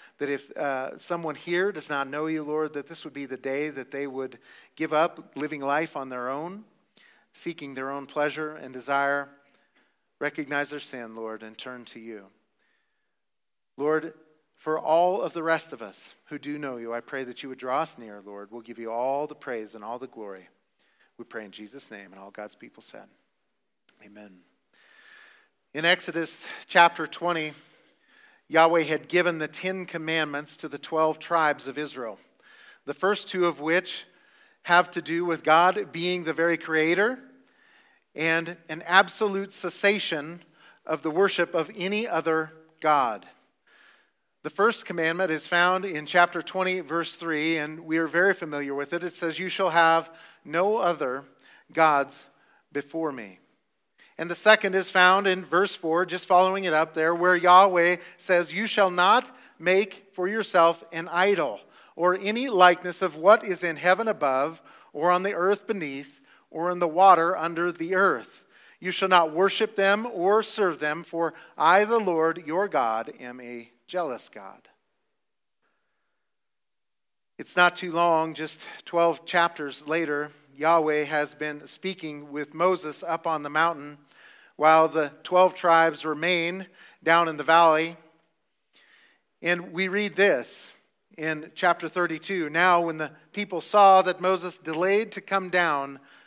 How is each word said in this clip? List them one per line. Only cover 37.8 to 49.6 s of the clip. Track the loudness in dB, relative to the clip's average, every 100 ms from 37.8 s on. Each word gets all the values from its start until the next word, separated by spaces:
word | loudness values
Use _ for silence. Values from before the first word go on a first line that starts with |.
| _ _ _ -4
and | -2 -2 -4 -12 -14
an | -12
absolute | 4 4 4 0 -2 -2 -6
cessation | -8 -10 0 0 0 -2 -6 -8 -14 -20 _ -20 _
of | -8 -4
the | -2
worship | 2 2 2 0
of | -2 -4 -6
any | -4 -4 -2
other | -2 0 -2 -4 -12 _ _
god. | 2 4 2 -4 -12 _ _ _ _ _ _ _ _ _ _ _
The | -12
first | 0 0 0 -8
commandment | -2 -2 0 -2
is | -2 0
found | 4 4 2
in | -4 -8 0
chapter | 4 4 2
twenty, | -6 -2 -2 -2
verse | -4 -4 -4 -8
three, | -6 -2 -2 -2
and | -4 -10
we | -4 -2
are | 0
very | 2 2
familiar | 2 -4 -6 -6
with | -6 -4
it. | -6
It | -6
says, | -6 -6 -6
"You | -8
shall | -2